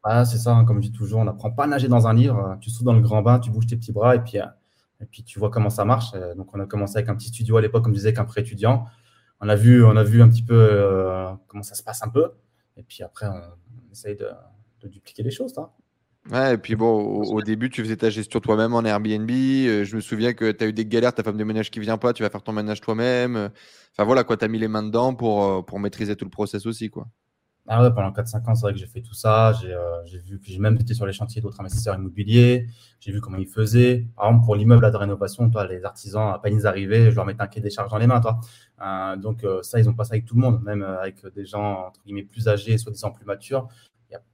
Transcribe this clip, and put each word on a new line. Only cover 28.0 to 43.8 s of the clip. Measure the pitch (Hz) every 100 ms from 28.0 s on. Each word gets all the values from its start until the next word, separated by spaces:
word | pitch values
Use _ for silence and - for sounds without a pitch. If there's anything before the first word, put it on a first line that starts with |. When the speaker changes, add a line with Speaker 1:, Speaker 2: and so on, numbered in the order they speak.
| 95
Speaker 1:
quatre, | 98 113
cinq | 113 -
ans, | 113
c'est |
vrai | 104
que | 95
j'ai | 92
fait | -
tout | -
ça. | - 110 110 113
J'ai, | 110 92
euh, | 90 87 85 85
j'ai | 90
vu, | 90 95
puis | -
j'ai | 92
même | 104 117
été | -
sur | 113 98
les |
chantiers | 95 110 -
d'autres | 101 101
investisseurs | 95 113 113 95
immobiliers. | 95 87 101 117 120 123 117 - _ _
J'ai | 104
vu | 101
comment | 104 95
ils | 95
faisaient. | 110 110 120 123 123 120 -
Par | 104
exemple, | 117 117
pour | 104
l'immeuble | 110 117
là, | 110
de | 104
rénovation, | 101 98 98 - 117
toi, | 110 95
les | 92
artisans, | 92 - 101 101 107
à | 92
peine | 104 107
ils | 101
arrivaient, | 95 98 110 113
je | 110
leur | 95
mettais | -
un | 98
cahier | -
des | 107
charges | - 101
dans | 107
les | 120
mains, | 123
toi. | 113 117 - - _ _
Euh, | 98 95 95 95
donc, | 104 110
euh, | 101 95
ça, | - 117
ils | 113
ont |
pas | 117 107
ça |
avec | 110 -
tout | 120
le |
monde, | 127 117
même, | 101 104
euh, | 95 92
avec | 98 98 95 101
des | 95
gens, | 104 104 98 92
entre | _ 101
guillemets, | 101
plus | 98 113 110
âgés, | 104 107 113
soi-disant | - 107 104
plus | - 104
matures. | 98 - 135 123 _